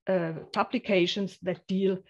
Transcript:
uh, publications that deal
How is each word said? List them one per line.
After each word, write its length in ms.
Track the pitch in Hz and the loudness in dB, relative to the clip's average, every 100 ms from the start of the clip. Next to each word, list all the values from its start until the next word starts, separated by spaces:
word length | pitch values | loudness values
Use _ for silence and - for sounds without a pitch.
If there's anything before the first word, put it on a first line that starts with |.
| - | -2
uh, 260 | 185 165 160 - | 0 0 -6 -4
publications 840 | 208 196 254 - 190 175 202 190 - | -2 0 -2 2 2 2 0 -4 -6
that 240 | 180 175 - | -6 -6 -2
deal 320 | 190 190 185 | 0 2 0